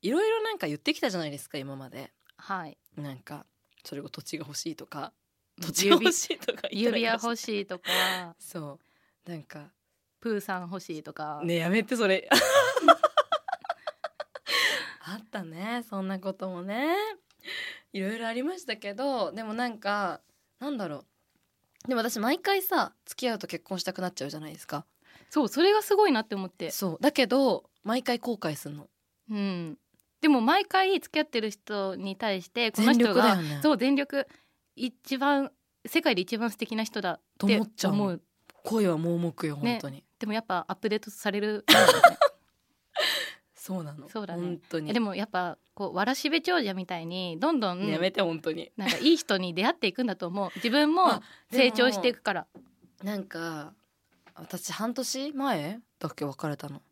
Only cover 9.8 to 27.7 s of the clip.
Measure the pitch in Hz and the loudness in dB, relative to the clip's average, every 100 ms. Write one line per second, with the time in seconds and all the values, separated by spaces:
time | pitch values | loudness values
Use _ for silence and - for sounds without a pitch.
9.8 | _ _ _ _ 233 208 196 185 175 185 | _ _ _ _ -4 -4 -4 -6 -6 -10
10.8 | - 156 151 - 151 147 165 170 165 208 | -8 -10 -10 -10 -8 -4 0 0 2 0
11.8 | 220 247 208 190 - - 523 539 508 554 | 0 0 2 2 4 4 6 6 4 4
12.8 | 320 - - - 523 622 - - - 679 | 8 8 6 2 0 -2 -4 -10 -8 -8
13.8 | - - - _ - - - - - - | -8 -10 -14 _ -16 -14 -2 0 2 0
14.8 | - - - 208 214 214 170 160 208 240 | -4 -12 -12 -12 -8 -8 -8 -8 -4 -4
15.8 | 233 196 190 190 190 190 190 180 185 214 | -4 -6 -4 -4 -6 -6 -8 -8 -6 -2
16.8 | 294 381 427 381 _ _ - - - - | 0 0 -2 -8 _ _ -12 -10 -10 -12
17.8 | _ 202 190 226 226 233 285 370 - 220 | _ -6 -4 -4 -4 -4 -4 -6 -8 -8
18.8 | 202 202 277 254 175 208 220 220 247 220 | -8 -4 -2 0 -2 -4 -8 -4 -4 -4
19.8 | 202 208 190 156 _ _ _ _ 277 269 | -2 -2 -2 -6 _ _ _ _ -8 -6
20.8 | 180 143 - _ _ _ _ _ _ _ | -6 -8 -14 _ _ _ _ _ _ _
21.8 | - 247 226 226 220 339 392 392 370 339 | -4 0 0 0 0 0 0 0 2 0
22.8 | 202 _ - - 254 220 185 165 - 185 | 0 _ -18 -4 -4 -4 -6 -10 -8 -6
23.8 | 185 185 185 - 139 156 156 156 - 147 | -6 -4 -6 -4 -8 -8 -12 -16 -8 -8
24.8 | - _ _ - _ 302 233 269 370 427 | -8 _ _ -20 _ 0 2 4 4 4
25.8 | 415 403 415 233 220 202 185 _ 165 - | 4 4 6 4 0 -6 -6 _ -8 -4
26.8 | 190 160 285 294 233 262 269 180 _ | -4 2 2 4 4 4 4 2 _